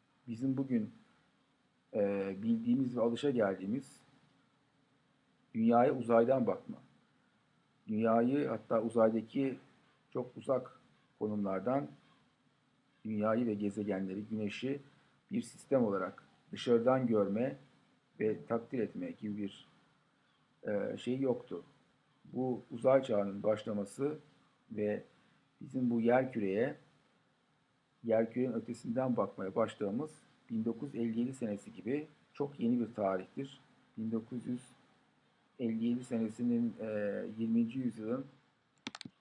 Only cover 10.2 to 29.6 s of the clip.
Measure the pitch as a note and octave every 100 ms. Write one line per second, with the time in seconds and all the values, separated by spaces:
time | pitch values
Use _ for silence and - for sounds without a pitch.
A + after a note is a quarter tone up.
10.2 | B2 - - C3 B2+ - _ _ _ -
11.2 | G#2+ G#2+ G2 F#2+ G2+ C3+ C#3+ - _ _
12.2 | _ _ _ _ _ _ _ _ A2 G#2+
13.2 | G#2+ A2+ A#2+ G#2 G2+ G2+ G#2 F#2+ F#2+ F#2+
14.2 | G#2 G#2+ G#2 - B2+ C#3+ - _ _ _
15.2 | - G#2+ A#2 - - C3+ A2+ G2 F#2 -
16.2 | - _ _ - - A#2+ A#2 C3 B2 A2
17.2 | G2 G2+ C3 D3 - _ _ _ _ -
18.2 | A2 G#2 - A#2 A2+ C3 G#2 - F2 E2+
19.2 | G#2+ G#2 G2+ - - _ _ _ _ _
20.2 | _ _ _ _ - G#2 G#2 G#2+ - B2+
21.2 | C3 B2 - F2+ - _ _ _ _ _
22.2 | - - C3 A#2+ - A#2 A#2 C3+ C3 G#2+
23.2 | G2+ G2 G2+ G#2+ - G#2 G2+ - C#3+ D#3
24.2 | - _ _ _ - G#2+ G#2 G#2 - _
25.2 | _ _ _ - - C3 B2 A#2 A#2 B2
26.2 | C3 - G2+ G2 B2 - - _ _ _
27.2 | _ _ _ _ _ _ _ _ A#2 A2
28.2 | A2+ B2 B2+ A#2 A2+ A#2 - A#2 C3 A2+
29.2 | G2 - F#2+ G2